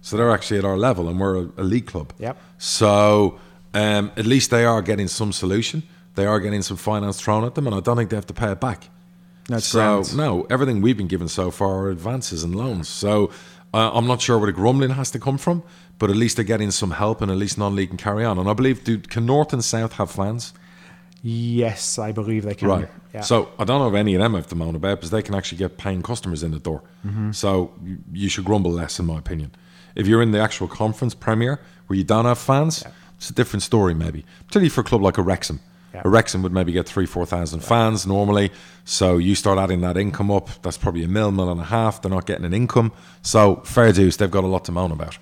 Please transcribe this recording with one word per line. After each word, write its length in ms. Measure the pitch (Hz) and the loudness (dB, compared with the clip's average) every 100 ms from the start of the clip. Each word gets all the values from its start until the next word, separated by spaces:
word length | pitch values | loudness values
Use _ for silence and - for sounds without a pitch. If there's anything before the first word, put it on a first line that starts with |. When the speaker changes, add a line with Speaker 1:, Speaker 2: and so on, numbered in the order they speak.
Speaker 1:
So 140 | - 107 | -6 0
they're 120 | 117 | 2
actually 260 | 107 - 104 | 2 0 -2
at 60 | 98 | 0
our 100 | 95 | 2
level, 320 | 120 101 85 | 0 0 -2
and 100 | 90 | -2
we're 180 | 98 92 | 0 -2
a, 120 | 87 - | -4 -4
a 60 | |
league 220 | 95 117 120 | 0 0 -2
club. 260 | 90 71 - | -10 -10 -10
Speaker 2:
Yep. 180 | 110 131 - - | -10 -10 -18 -12
Speaker 1:
So, 800 | - - 107 104 104 104 98 - - - - | -6 2 4 6 6 6 4 0 -20 -20 -6
um, 360 | 104 107 104 101 - | -2 2 0 -2 -2
at 100 | 110 | 2
least 240 | 131 - | 2 4
they 140 | 120 | 4
are 180 | 117 113 | 4 2
getting 260 | 90 101 95 | 0 -2 -2
some 240 | - 107 | -2 -4
solution. 500 | 92 90 101 113 156 156 - - | -2 -2 0 -2 -6 -10 -18 -12
They 120 | - 101 | -2 0
are 120 | 107 | 2
getting 220 | 101 104 | 0 -4
some 140 | 95 92 | -4 -6
finance 440 | - 107 101 98 | -2 -2 -2 -4
thrown 240 | - 107 | 0 0
at 100 | 117 139 | 0 -2
them, 100 | 135 | -2
and 80 | 101 | -2
I 40 | |
don't 160 | 104 120 | 0 0
think 120 | 110 | 0
they 80 | 107 | -4
have 100 | - | -6
to 60 | |
pay 160 | - 113 | -4 -4
it 80 | 98 | -2
back. 280 | 131 98 - - - - - - - | -4 -6 -12 -20 -20 -20 -20 -20 -6
Speaker 2:
No, 60 | 117 | -4
it's 100 | - | 0
Speaker 1:
So, 360 | 117 107 104 | 2 4 2
Speaker 2:
grand. 140 | 98 131 | 0 -2
Speaker 1:
no, 300 | 151 90 - | 0 -2 0
everything 320 | 127 135 110 | 0 2 2
we've 160 | 107 113 | 2 2
been 120 | 92 | -2
given 200 | 90 85 | -4 -4
so 220 | - 90 | -2 -4
far 240 | - 98 95 | 0 -2 0
are 100 | 98 | -2
advances 520 | 90 90 131 - 85 | -4 -6 -6 -6 -6
and 100 | 85 | -4
loans. 340 | 92 127 98 78 | -4 -4 -6 -8
So, 420 | - 101 104 101 - - - - | -4 0 2 2 -2 -20 -20 -4
uh, 160 | 110 113 | 0 2
I'm 140 | 117 120 | 2 2
not 160 | 123 | 0
sure 160 | - 117 | 2 2
where 80 | 104 | 2
the 60 | |
grumbling 380 | 90 107 131 135 | 2 2 4 2
has 200 | 131 127 | 0 -4
to 80 | 117 | -4
come 180 | 139 139 | -4 -2
from, 240 | - 175 - - - - | 0 -2 -4 -20 -20 -2
but 120 | 104 | 0
at 60 | 101 | 2
least 200 | 117 - | 2 0
they're 80 | |
getting 260 | 101 113 104 | 0 0 0
some 220 | 95 98 | -2 -2
help, 280 | 85 104 113 | 0 -2 0
and 100 | 101 | -2
at 60 | 95 | -2
least 220 | 101 - | -2 -2
non-league 300 | 101 98 95 | -2 0 -2
can 100 | 92 | -4
carry 260 | 107 104 | -4 -2
on. 140 | 117 92 | -2 0
And 100 | 95 | 0
I 40 | |
believe, 300 | 104 131 127 | 0 0 0
do, 140 | - 110 | -2 -4
can 280 | - 120 117 | -4 -4 0
North 260 | 139 151 | 2 2
and 100 | 131 | -2
South 300 | - 113 113 | -2 -2 -4
have 160 | - 98 | -4 -6
fans? 420 | - 98 117 - - - - - - - - | -2 -4 -4 -10 -18 -20 -20 -20 -20 -20 -12
Speaker 2:
Yes, 760 | 117 113 117 120 117 110 - - | -8 -4 -2 0 0 -2 -6 -6
I 140 | 107 | -6
believe 320 | 107 104 110 | -4 -2 -2
they 100 | 104 | -4
can. 140 | 101 101 | -4 0
Speaker 1:
Right. 200 | 95 95 - - | 0 -2 -12 -16
Speaker 2:
Yeah. 80 | 110 | -10
Speaker 1:
So 260 | 104 117 - - | 0 0 0 -4
I 60 | |
don't 160 | - 135 | 0 2
know 80 | 127 | 2
if 60 | |
any 200 | 101 104 | 2 2
of 60 | 92 | 2
them 140 | 110 | 2
have 120 | 104 78 | 0 -4
to 60 | 82 | -6
moan 180 | 82 | -4
about, 240 | 82 95 101 | -2 -2 -4
because 120 | 85 | -2
they 120 | 107 | -4
can 120 | 104 | -2
actually 240 | 101 - 85 | -6 -6 -6
get 200 | 92 - | -6 -6
paying 240 | 101 92 | -6 -4
customers 400 | 90 117 95 80 | -4 -6 -6 -4
in 80 | 82 | -4
the 80 | 78 | -6
door. 240 | 82 78 - - 101 | -6 -8 -10 -12 -8
Speaker 2:
Mm-hmm. 260 | 104 107 | -4 -4
Speaker 1:
So 400 | 104 101 95 90 - | -2 0 0 -2 -6
y-, 140 | 90 95 - | -12 -12 -12
you 160 | 87 98 | -6 -4
should 160 | - | -2
grumble 260 | 95 107 87 | 0 2 2
less, 260 | 87 82 - | 0 -4 -4
in 80 | 85 | -4
my 120 | 80 | -4
opinion. 340 | - 82 73 - - - - | -6 -8 -8 -14 -20 -20 -14
If 120 | - 101 | -2 4
you're 140 | 113 | 4
in 100 | 117 | 6
the 80 | 104 | 4
actual 280 | 107 - 92 | 0 -2 -8
conference 460 | - 107 110 127 | -2 -2 -2 -4
premier 460 | - - 110 120 143 - - - | -4 -2 0 0 -4 -10 -20 -4
where 100 | 98 | -2
you 80 | |
don't 200 | 95 110 120 | 2 2 4
have 120 | 123 | 2
fans, 440 | - 135 156 156 | 2 2 2 -2
Speaker 2:
Yeah. 80 | - - - - | -10 -18 -20 -18
Speaker 1:
it's 140 | - | -8
a 20 | |
different 280 | - 120 104 | -2 0 -2
story 320 | - 113 95 | 0 2 4
maybe. 300 | 82 82 76 - - | 2 -2 -6 -14 -20
Particularly 280 | - 214 175 | -2 2 4
for 140 | - | 2
a 20 | |
club 160 | 110 117 | 0 2
like 160 | 98 92 | 2 2
a 60 | |
Wrexham. 380 | 92 90 - 76 - _ - | 0 0 -4 -10 -12 _ -20
Speaker 2:
Yeah. 80 | 95 | -4
Speaker 1:
A 40 | 92 | 4
Wrexham 320 | 110 110 95 | 4 4 0
would 100 | 92 | 0
maybe 200 | 92 87 | 0 0
get 140 | 87 85 | 0 -2
three, 200 | - 92 | -2 -2
four 180 | - | -2
thousand 360 | 87 87 82 82 | -4 -2 -4 -6
Speaker 2:
Yeah. 80 | - | 0
Speaker 1:
fans 380 | 117 113 107 90 | 2 4 0 0
normally. 440 | 98 101 101 101 - - - | 0 2 2 2 -4 -20 -20
So 320 | - - 95 87 | -8 0 2 4
you 180 | 90 | 4
start 240 | 98 104 95 | 2 2 2
adding 220 | 95 90 | 2 0
that 160 | 90 90 | 0 -2
income 340 | 101 - 101 | -2 -2 0
up, 200 | 101 - - | 0 -2 -10
that's 140 | 87 - | -8 -4
probably 280 | - 85 | -4 -2
a 40 | 82 | -2
mil, 220 | 98 107 | 0 0
mil 180 | 98 90 | 0 0
and 100 | 85 | -2
a 40 | |
half. 380 | 80 113 110 104 | -2 0 0 -2
They're 80 | 95 | -4
not 160 | 95 87 | -4 -4
getting 180 | 98 | -4
an 80 | 85 | -2
income. 400 | 95 120 123 113 - - - | -2 2 2 0 -2 -20 -14
So 400 | - 113 104 90 | 0 6 6 4
fair 280 | - - 113 | 0 6 6
dues, 240 | 92 95 - | 8 6 4
they've 120 | 98 | 0
got 140 | 98 | 2
a 40 | 92 | 0
lot 160 | 95 - | -2 -2
to 60 | |
moan 180 | 87 92 | -2 -2
about. 240 | 78 78 - | -4 -8 -12